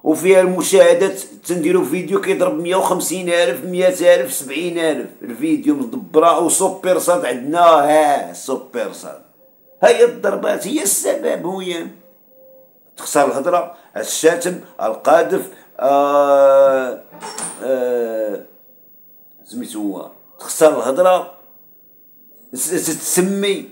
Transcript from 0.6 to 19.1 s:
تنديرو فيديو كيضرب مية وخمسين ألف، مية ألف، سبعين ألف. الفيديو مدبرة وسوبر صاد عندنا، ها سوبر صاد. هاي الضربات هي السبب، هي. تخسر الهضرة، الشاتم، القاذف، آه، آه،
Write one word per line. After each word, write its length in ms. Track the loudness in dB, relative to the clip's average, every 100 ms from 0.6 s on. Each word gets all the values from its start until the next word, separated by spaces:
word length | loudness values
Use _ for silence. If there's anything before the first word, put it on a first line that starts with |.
| 2 6 6 6 0 -2
تنديرو 640 | -14 -16 -6 -2 0 0
فيديو 360 | 0 -4 -2 -2
كيضرب 400 | -2 0 0 -2
مية 160 | -2 -2
وخمسين 520 | 0 -2 -4 -6 -2
ألف، 360 | 0 0 -2
مية 500 | -6 0 0 4 4
ألف، 180 | 4 2
سبعين 460 | -8 -8 -6 -6 -2
ألف. 320 | -2 -2 -8 -14
الفيديو 520 | -14 -6 -2 0 0
مدبرة 680 | -2 -4 -8 0 4 4 4
وسوبر 580 | 0 0 -2 -2 0 0
صاد 260 | 2 0
عندنا، 360 | -2 -6 -4 4
ها 720 | 6 6 4 4 4 0 -4
سوبر 600 | -12 -8 -8 -6 -8 -8
صاد. 300 | -10 -18 -18 _ _ _ _ _ _
هاي 220 | 2 4
الضربات 640 | 2 2 -6 -4 -4 -6 -4
هي 160 | -4
السبب، 640 | -2 -4 -4 -4 -4 -6 -6
هي. 400 | -8 -8 -10 -12 -18 _ _ _ _ _ _ _ _ _ -16
تخسر 300 | -4 0 0
الهضرة، 500 | 0 -2 -2 -4 -14 _ -10
الشاتم، 640 | -8 0 0 2 -6 -8 -14 -6
القاذف، 680 | -6 -2 2 4 4 -2 -6 -18 _ -4
آه، 1200 | 0 2 2 2 4 4 6 6 6 2 -4 -8 -16 -18 -16 -12 -14 -10
آه، 840 | -4 -2 -2 -2 -4 -4 -6 -8 -14 _ _ _ _ _ _